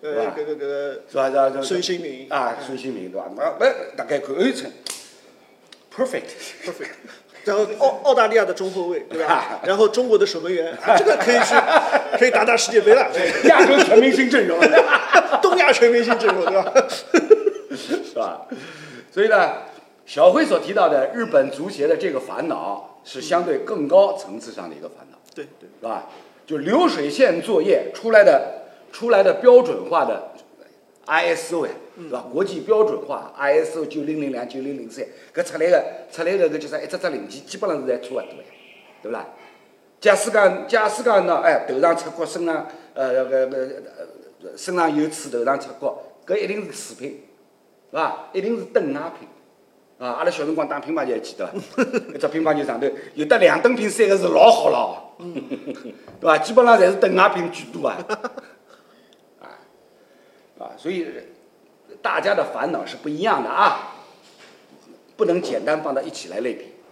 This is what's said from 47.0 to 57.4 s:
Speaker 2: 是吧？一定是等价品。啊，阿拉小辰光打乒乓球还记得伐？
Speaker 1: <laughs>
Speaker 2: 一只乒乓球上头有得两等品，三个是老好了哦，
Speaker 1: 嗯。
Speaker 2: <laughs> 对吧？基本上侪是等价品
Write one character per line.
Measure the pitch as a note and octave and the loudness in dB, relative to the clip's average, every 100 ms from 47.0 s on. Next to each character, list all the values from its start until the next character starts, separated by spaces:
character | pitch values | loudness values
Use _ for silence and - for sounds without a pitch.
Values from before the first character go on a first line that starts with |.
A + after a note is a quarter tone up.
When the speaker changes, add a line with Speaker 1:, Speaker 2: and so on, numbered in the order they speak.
| B2+ - - _ _ _ _ _ _ | -14 -16 -20 _ _ _ _ _ _
Speaker 2:
是 | D3 | -6
吧？ | D#3 - - | -4 -6 -8
一 | F#3+ | -8
定 | G3 A#3 | -4 -6
是 | |
等 | F#3 - D3+ | -2 -2 -2
价 | C#3 E3 - | -6 -10 -14
品。 | - _ _ _ _ _ _ _ | -20 _ _ _ _ _ _ _
啊， | B2 | -8
阿 | A#2+ | -4
拉 | E3+ | -4
小 | E3+ | -2
辰 | D3+ | -4
光 | D#3+ D3 | -2 -4
打 | C#3+ | -6
乒 | C#3+ | -6
乓 | D#3+ | -4
球 | C3 | -2
还 | A2+ | -4
记 | - - | -6 -10
得 | - | -10
伐？ | |
Speaker 1:
<laughs> | G3 - - A#3+ A#3 - | -10 -10 -4 -2 -2 -8
Speaker 2:
一 | C#3+ | -6
只 | C#3+ | -4
乒 | D#3+ | -2
乓 | D#3+ D3 | -2 -2
球 | |
上 | C#3+ A#2+ | -2 -4
头 | C3+ - - | -4 -6 -14
有 | - D3+ | -8 2
得 | - | 6
两 | F3 D#3 | 6 4
等 | A#3+ B3 | 2 0
品， | G#3+ | -4
三 | G3+ G#3 | 0 2
个 | G3 | 2
是 | |
老 | F3+ D#3 D#3 | 2 6 8
好 | - - | 8 2
了 | B2 | 0
哦， | A#2 - - _ | -2 -6 -16 _
Speaker 1:
嗯。 | F3 | -14
Speaker 2:
<laughs> | D#3 C3 C3 - B2+ B2 - - - | -12 -12 -12 -12 -14 -14 -20 -20 -4
对 | E3 | 2
吧？ | D3+ | 2
基 | D3+ | 4
本 | A#3 A#3+ | 4 6
上 | A3+ | 6
侪 | F#3 | 6
是 | G3 | 4
等 | G3 F#3 | 2 4
价 | G3+ | 4
品 | G#3+ | 2